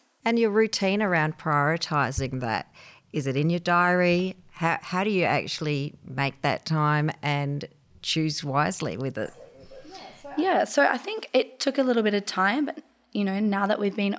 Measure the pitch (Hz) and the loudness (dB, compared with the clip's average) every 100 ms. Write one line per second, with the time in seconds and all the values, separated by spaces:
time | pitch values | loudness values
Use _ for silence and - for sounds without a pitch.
0 | _ _ 226 233 226 208 220 - 190 202 | _ _ 0 2 4 4 2 2 0 2
1 | 208 170 156 151 165 147 143 165 - 151 | 2 2 0 -2 0 2 2 0 -2 0
2 | 123 135 131 127 120 101 - - - - | 0 -2 -4 -4 -4 -4 -6 -16 -20 -20
3 | _ 156 135 131 156 175 175 175 180 180 | _ -6 -2 0 0 0 2 2 4 4
4 | 175 175 185 - - - 165 156 - 180 | 4 2 0 -6 -16 -4 -2 -2 -4 -2
5 | 208 190 143 135 - - 151 147 143 - | 0 2 2 0 -2 -6 -4 -4 -4 -10
6 | - 131 139 - 143 104 - 156 151 151 | -12 -4 -4 -2 -2 -2 -2 0 2 2
7 | 151 - 151 143 143 143 - _ _ - | 0 -2 -2 -2 -2 -4 -8 _ _ -14
8 | - 160 156 147 147 135 160 190 147 90 | -4 -2 0 -2 -2 0 0 -2 -4 -4
9 | 135 110 101 - - - - - - - | -6 -6 -8 -10 -20 -20 -20 -20 -20 -18
10 | - - 285 302 370 302 - - 277 240 | -20 -18 -10 -2 2 2 2 4 4 2
11 | 403 440 - 254 - - 285 262 254 233 | -4 -8 -2 0 0 -2 -2 0 2 2
12 | 214 202 202 - 196 254 285 - - _ | 2 0 -2 0 0 2 -2 -4 -14 _
13 | _ 208 196 196 214 196 202 214 202 196 | _ -4 -2 0 0 0 0 0 -2 0
14 | 202 | -2